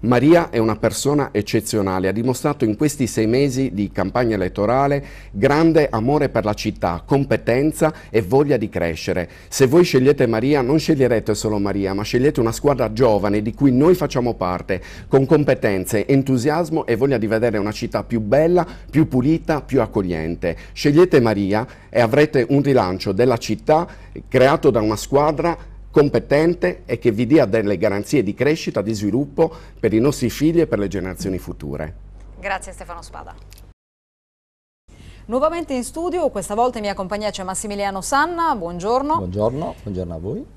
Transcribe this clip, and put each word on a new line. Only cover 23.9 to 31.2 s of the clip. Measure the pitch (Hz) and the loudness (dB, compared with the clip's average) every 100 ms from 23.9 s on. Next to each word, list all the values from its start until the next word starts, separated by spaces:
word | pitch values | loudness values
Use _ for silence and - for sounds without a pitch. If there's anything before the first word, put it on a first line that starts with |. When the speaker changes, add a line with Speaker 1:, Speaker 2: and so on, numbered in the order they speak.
| - - - - | -10 -18 -18 -2
Speaker 1:
creato | - 131 151 151 | 2 4 4 2
da | 113 | 2
una | 107 107 | 0 -2
squadra | - 139 151 151 165 160 - - - | 0 0 2 0 -2 -4 -10 -20 -2
competente | - 147 123 - 143 160 175 180 180 - | 2 2 2 2 2 2 2 -2 -4 -6
e | 120 | 0
che | 123 | 0
vi | 104 | 2
dia | 120 156 | 4 4
delle | 101 110 101 98 | 4 0 0 0
garanzie | 104 98 101 147 | 0 -2 -2 0
di | 98 | 0
crescita, | 98 127 160 - - | 0 0 0 -2 -4
di | 101 | -4
sviluppo | 110 104 110 143 - 170 - - - | -2 -2 -2 -4 -2 -2 -2 -20 -4
per | 113 | 0
i | 107 | 2
nostri | 131 139 117 | 2 0 -4
figli | - 147 170 | 0 0 2
e | 160 | 0
per | 107 | 0
le | 101 | -2
generazioni | 95 90 90 | -4 -6 -6